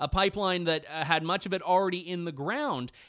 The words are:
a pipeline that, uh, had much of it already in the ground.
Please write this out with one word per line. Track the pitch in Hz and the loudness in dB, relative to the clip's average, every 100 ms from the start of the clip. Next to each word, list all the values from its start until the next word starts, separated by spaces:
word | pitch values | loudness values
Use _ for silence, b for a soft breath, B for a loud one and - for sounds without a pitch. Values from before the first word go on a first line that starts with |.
a | 143 | 0
pipeline | 185 196 202 190 180 | 2 2 2 0 2
that, | 165 156 - | 2 0 -2
uh, | 160 | -4
had | 151 160 | 0 2
much | 165 185 | 2 -2
of | 190 | 0
it | 190 | -4
already | 175 185 190 180 | 4 4 4 -2
in | 170 180 | -4 -4
the | 170 | -4
ground. | 139 151 262 285 135 123 B | -4 -4 -2 -2 -2 -6 B